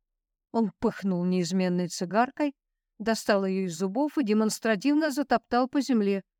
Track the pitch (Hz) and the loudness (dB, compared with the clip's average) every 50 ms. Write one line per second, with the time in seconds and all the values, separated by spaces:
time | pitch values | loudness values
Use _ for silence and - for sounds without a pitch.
0 | _ _ _ _ _ _ _ _ _ _ - 226 226 196 - _ - 226 - - | _ _ _ _ _ _ _ _ _ _ -2 0 0 0 0 _ -2 -2 -2 -2
1 | - 196 190 175 175 185 180 185 180 165 180 190 185 185 180 175 180 170 - - | -2 -2 0 0 0 0 0 0 0 0 0 0 0 0 0 0 -2 -4 -4 -6
2 | 190 175 175 208 240 254 - - 302 294 269 _ _ _ _ _ _ _ _ - | -6 -2 0 0 0 0 0 -2 -4 -4 -4 _ _ _ _ _ _ _ _ -8
3 | 214 220 220 214 - - 220 196 196 190 190 190 190 185 165 160 190 190 190 233 | -4 -2 -2 0 2 2 2 2 2 0 -2 -2 -2 -4 -4 -4 -4 -4 -2 -2
4 | 294 302 - - 285 202 214 214 220 220 - - - 226 220 196 - 269 294 294 | -2 -2 -2 -2 0 2 2 2 2 0 0 -2 -2 0 0 0 2 2 2 2
5 | 311 311 262 262 285 - 262 226 - - - 240 254 254 - 294 254 - 269 220 | 2 0 0 -2 -2 0 0 0 0 0 0 0 0 0 0 -2 0 2 2 2
6 | 208 196 202 196 190 _ _ _ | 2 2 0 -2 -4 _ _ _